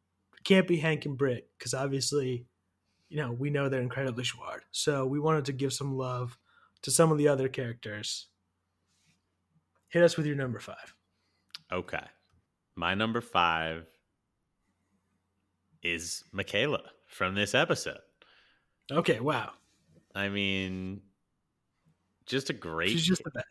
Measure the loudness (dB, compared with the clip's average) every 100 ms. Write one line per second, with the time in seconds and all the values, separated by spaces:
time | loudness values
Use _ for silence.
0 | _ _ _ -4 6 6 6 2 2 0
1 | -2 0 0 0 -8 -12 -6 -4 -2 -2
2 | 0 0 0 -4 -8 _ _ _ _ _
3 | _ -6 -4 -4 0 0 0 0 -2 -2
4 | -4 -2 -6 -8 -12 -12 -8 -2 0 0
5 | 0 0 2 2 0 -2 -2 -2 -4 -4
6 | -4 -4 -6 -10 _ _ _ _ 2 6
7 | 6 6 4 4 0 -2 -6 -8 -10 -8
8 | -8 -8 -12 _ _ _ _ _ _ _
9 | _ _ _ _ _ _ _ _ _ 6
10 | 6 6 0 -2 -4 -6 -10 -16 -18 -20
11 | _ _ _ _ _ -20 -8 -6 -4 -8
12 | -10 -18 _ _ _ _ _ -2 0 2
13 | 0 -2 0 4 4 2 -2 -6 -12 _
14 | _ _ _ _ _ _ _ _ _ _
15 | _ _ _ _ _ _ _ _ -6 -4
16 | -6 -10 -8 -8 -2 0 0 -2 -6 -20
17 | _ -4 -2 0 2 2 2 0 -4 -10
18 | -16 _ _ _ _ _ _ _ -4 0
19 | 2 0 0 -2 -4 -12 _ _ _ _
20 | _ -4 -2 0 0 0 -2 -6 -8 -10
21 | -16 _ _ _ _ _ _ _ _ _
22 | _ _ -4 -4 -2 -6 -6 0 0 2
23 | 2 0 -2 -10 -10